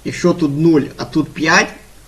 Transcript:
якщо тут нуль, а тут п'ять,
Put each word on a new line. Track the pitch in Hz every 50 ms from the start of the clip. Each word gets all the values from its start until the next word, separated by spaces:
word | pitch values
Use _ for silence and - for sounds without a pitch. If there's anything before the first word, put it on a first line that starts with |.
| -
якщо | 135 123 - - 175 170
тут | 175 165 147 139 147
нуль, | 160 170 160 147 123 - -
а | - -
тут | - - 156 143 139
п'ять, | - - 147 160 170 190 - - - - - - - - -